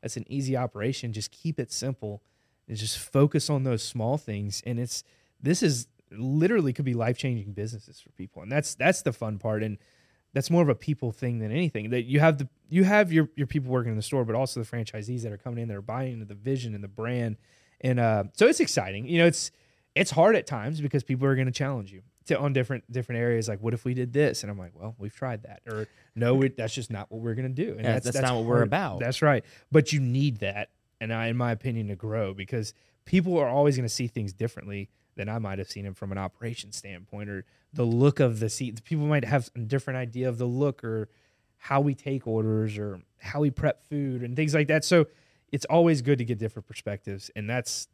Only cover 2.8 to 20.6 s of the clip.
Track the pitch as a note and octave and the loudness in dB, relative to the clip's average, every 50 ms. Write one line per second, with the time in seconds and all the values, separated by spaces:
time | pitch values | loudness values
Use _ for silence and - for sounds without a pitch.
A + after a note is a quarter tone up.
2.8 | G#2+ G#2+ - - - - - C#3+ C#3+ D3 - D3+ - - D3+ C3+ C3+ C3 B2 G#2+ | -4 -4 -6 -6 -8 0 4 6 6 6 6 0 0 0 -2 0 0 0 0 -2
3.8 | - - - A#2 A2 A#2 - A#2 - - G#2 G2+ G2+ G2+ G2 - - A#2+ B2 A#2 | -2 -6 -4 -2 -2 0 -2 -2 -4 -6 -6 -6 -4 -4 -6 -6 -6 -6 -4 -4
4.8 | B2 A#2 - - - _ _ _ _ _ _ _ - C3+ F3+ F3 - F3 C#3 A#2 | -4 -4 -6 -10 -10 _ _ _ _ _ _ _ 0 0 2 4 4 2 2 2
5.8 | A#2+ _ _ _ _ _ - G#2 A#2 C3 C#3 D3+ D#3+ F#3+ A#3 A3 D#3+ C3+ B2 - | -4 _ _ _ _ _ -10 -6 -4 0 2 4 4 4 4 4 2 2 0 0
6.8 | D3 C3 B2 A#2 A2+ A#2+ B2 - - C3+ B2 A2+ G2+ G2+ G2+ G#2 G#2 A2 A2+ G#2 | -2 0 0 2 2 0 0 0 -2 -2 -2 -2 -4 -8 -6 -6 -6 -6 -6 -10
7.8 | - - - - _ _ _ - F#2 G2+ _ - D#2+ G2+ C3 D3 D3+ - - _ | -14 -18 -20 -20 _ _ _ -14 -14 -14 _ -16 -10 -2 -2 0 0 -2 -4 _
8.8 | B2 E3+ F#3 - - C#3 A#2 - A#2 A2 G#2+ G2 - A#2 G#2+ G#2+ A2 A2 G2+ - | 2 2 2 4 0 -2 -2 -2 -4 -4 -4 -4 -2 -2 0 0 -2 -2 -4 -8
9.8 | _ _ _ _ _ _ _ _ _ _ _ C#3 C3 - E3 E3+ F3 C#3+ B2 - | _ _ _ _ _ _ _ _ _ _ _ -4 0 4 4 4 6 4 2 0
10.8 | - - D3 - - A#2+ G#2+ - - B2 A#2+ A#2 A2 G#2+ A2 D#3 F3+ D#3 - A2 | 0 -4 -4 -2 -2 -6 -4 -4 -4 -2 -2 -2 -4 -2 -2 0 0 0 -2 -4
11.8 | G#2 A2 A#2+ B2+ A#2+ B2 C3+ C#3+ D3+ D#3+ D#3 C#3 C#3 B2 _ _ _ - D#3 F3+ | -4 -2 -2 -2 0 2 4 6 6 6 4 2 -4 -8 _ _ _ 0 4 6
12.8 | F#3+ F#3 G#3 G#3+ G#3+ F3 D#3+ D#3+ D#3 D3+ _ - C#3+ B2 - D3+ C3 B2+ B2+ B2+ | 6 8 8 6 4 6 6 4 4 4 _ -4 -4 -2 -2 -2 -2 2 0 0
13.8 | A#2 A#2 A2 G#2+ G#2 - - C3+ B2 A2+ G#2+ A#2+ C3+ B2+ - A#2+ A2+ - - A#2 | 2 0 -2 -2 -2 0 0 0 0 2 0 0 0 -2 -2 -6 -6 -6 -6 -6
14.8 | A2+ - - A2 G#2+ A2 B2 B2 A2+ A2+ G#2 G2 _ B2+ A#2+ A#2 A#2 A2+ G#2 G2+ | -6 -6 -8 -10 -8 -6 -6 -6 -6 -8 -10 -10 _ -8 -6 -6 -6 -6 -6 -8
15.8 | G2+ A2 A2 B2+ C3+ C3 B2 A2+ A2 G2+ G#2 G2+ G#2 C3 C#3 C3 A#2+ A#2 G#2+ G2+ | -8 -6 -6 -4 -4 -6 -6 -8 -12 -12 -14 -8 -4 -2 -2 -2 -2 -6 -6 -6
16.8 | G2+ G2 G2 - A2 A#2 B2 B2 A#2 A2+ G#2+ - _ _ _ _ _ _ _ _ | -8 -10 -8 -6 -4 -2 -2 0 -2 -2 -4 -6 _ _ _ _ _ _ _ _
17.8 | - C3 B2+ B2 A#2 A#2 A2 G#2 G2 G2 _ - G#3 B3+ D#4+ - E4 - - - | 0 2 2 4 4 4 4 4 0 -2 _ 6 6 6 6 4 2 0 2 -2
18.8 | G2 F#2+ G2 G2+ A#2 B2+ F3 E3 E3+ E3+ D#3+ - - - _ _ _ _ _ _ | -2 -2 -6 -6 -4 0 4 6 6 6 6 4 -6 -8 _ _ _ _ _ _
19.8 | _ _ _ - F#3+ - C#3 D#3+ E3 G#3 A3+ F#3 - - C#3+ A2+ | _ _ _ -2 0 0 4 6 6 6 6 4 2 -2 -6 -4